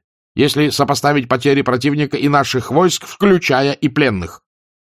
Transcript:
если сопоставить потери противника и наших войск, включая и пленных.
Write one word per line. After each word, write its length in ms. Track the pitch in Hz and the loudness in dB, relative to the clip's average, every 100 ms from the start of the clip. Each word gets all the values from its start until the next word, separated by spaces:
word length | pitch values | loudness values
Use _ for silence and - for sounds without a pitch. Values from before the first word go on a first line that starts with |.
| _ _ _ | _ _ _
если 360 | - 143 147 151 | 0 0 2 0
сопоставить 580 | - 123 139 143 147 123 | 0 0 0 0 0 0
потери 320 | 131 143 139 | 0 2 0
противника 560 | 123 123 143 147 143 - | 0 -2 -2 -2 -4 -2
и 120 | 143 | 0
наших 420 | 143 131 131 - | 2 0 -4 -2
войск, 360 | 139 180 - - | 2 2 0 -10
включая 640 | - 202 180 - 131 139 | 0 2 2 2 0 0
и 160 | 135 143 | -2 -2
пленных. 540 | 147 135 95 85 - _ _ _ _ _ | 0 0 -2 -8 -14 _ _ _ _ _